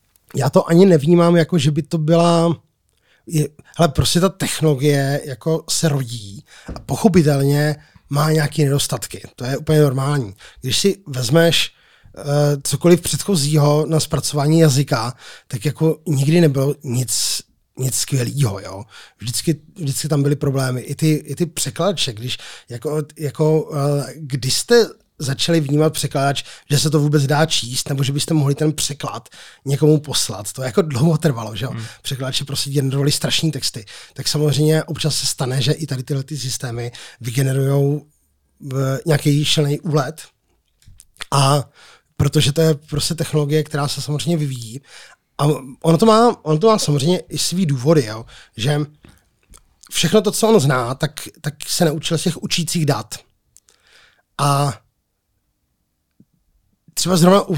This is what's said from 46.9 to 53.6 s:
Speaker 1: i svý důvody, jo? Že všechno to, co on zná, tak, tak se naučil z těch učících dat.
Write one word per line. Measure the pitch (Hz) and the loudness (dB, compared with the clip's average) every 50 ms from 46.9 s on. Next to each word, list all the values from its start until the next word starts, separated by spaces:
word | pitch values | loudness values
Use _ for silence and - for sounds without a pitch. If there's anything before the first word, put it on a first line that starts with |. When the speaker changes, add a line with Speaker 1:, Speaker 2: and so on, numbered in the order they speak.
| 147 143 135 170 185 180 | 0 0 2 0 0 0
Speaker 1:
i | - - - 147 | -2 -6 -6 -6
svý | - - 170 180 196 | -4 -4 -2 0 0
důvody, | 151 139 127 120 151 165 151 123 | 0 0 0 2 2 4 4 2
jo? | 107 110 113 117 - - - - _ - - | 0 -4 -12 -14 -16 -20 -20 -20 _ -12 -6
Že | 101 139 147 147 151 147 - _ _ - - _ _ _ _ _ _ _ - - _ _ _ _ _ - | -4 -2 -2 -2 -4 -6 -10 _ _ -20 -20 _ _ _ _ _ _ _ -20 -20 _ _ _ _ _ -10
všechno | - - - 151 - 214 | -6 -2 -2 2 2 2
to, | 185 214 | 2 2
co | - - - 220 | -2 0 2 4
on | 226 196 | 4 4
zná, | 131 143 135 127 120 117 135 | 4 4 0 0 -2 -4 -6
tak, | - 156 143 - - - - - _ | -4 -6 -6 -6 -8 -16 -16 -14 _
tak | - 151 - - - - | -10 -10 -8 -8 -8 -6
se | - - 180 | -2 0 0
naučil | 156 147 160 - - 170 151 | 0 0 -2 -4 -4 -4 -2
z | - | -2
těch | 185 - - - | -4 -4 -6 -6
učících | - - - 165 - - 175 156 | -6 -4 -4 -4 -2 -2 -2 0
dat. | 139 139 127 113 - - - - _ _ _ _ _ _ - | 0 0 -2 -4 -10 -14 -18 -18 _ _ _ _ _ _ -20